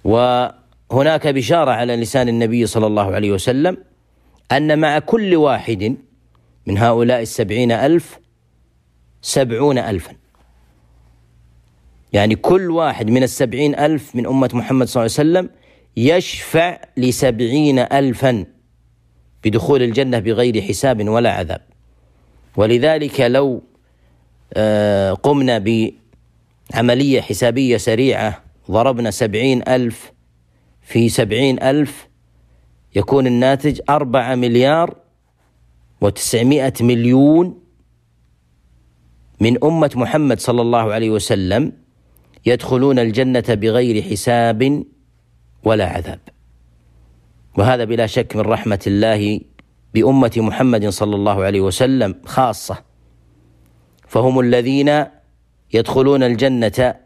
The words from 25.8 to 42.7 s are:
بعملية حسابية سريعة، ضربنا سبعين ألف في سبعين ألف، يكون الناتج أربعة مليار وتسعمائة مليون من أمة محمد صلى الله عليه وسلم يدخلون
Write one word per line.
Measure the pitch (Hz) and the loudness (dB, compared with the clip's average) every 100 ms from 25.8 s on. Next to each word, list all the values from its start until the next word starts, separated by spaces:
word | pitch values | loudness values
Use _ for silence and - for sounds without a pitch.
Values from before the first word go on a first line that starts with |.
| 110 - _ _ _ _ _ _ _ | -2 -6 _ _ _ _ _ _ _
بعملية | 117 120 120 139 127 | -2 0 2 2 0
حسابية | - 104 123 120 131 113 | -2 -2 0 0 0 0
سريعة، | - 113 131 104 107 - - _ - | 0 0 0 0 -4 -8 -18 _ -2
ضربنا | 101 131 120 117 | 0 2 0 -4
سبعين | - 117 104 131 127 - | -2 -2 0 0 0 0
ألف | 127 120 117 - _ _ _ _ _ _ _ | 0 0 -6 -20 _ _ _ _ _ _ _
في | - 113 117 | -4 0 0
سبعين | - 110 107 135 127 | 0 -2 0 0 0
ألف، | 131 147 139 - - _ _ _ _ _ _ _ _ | 0 0 -2 -6 -20 _ _ _ _ _ _ _ _
يكون | 98 98 139 131 | -4 0 0 2
الناتج | 120 131 139 151 127 - | 2 2 2 -2 -4 -2
أربعة | 147 139 127 120 | -2 0 -2 -2
مليار | 127 123 120 131 160 170 - _ _ _ _ _ _ _ _ _ _ | -2 2 2 4 2 0 -6 _ _ _ _ _ _ _ _ _ _
وتسعمائة | 104 98 - 113 123 147 131 - | -4 -2 -4 0 2 2 0 0
مليون | 120 120 117 131 139 160 180 - _ _ _ _ _ _ _ _ _ _ _ _ _ _ _ _ _ _ | 0 2 2 4 6 4 2 -6 _ _ _ _ _ _ _ _ _ _ _ _ _ _ _ _ _ _
من | 110 120 | 0 2
أمة | 147 165 147 | 2 2 0
محمد | 123 110 156 143 110 | 0 -2 0 0 -2
صلى | - 120 | 0 0
الله | 117 117 113 | 0 0 0
عليه | 107 113 | -2 -2
وسلم | 107 - 101 92 107 156 - _ _ _ _ _ _ 113 | -2 -2 -2 0 0 -2 -6 _ _ _ _ _ _ -2
يدخلون | 123 - | -2 0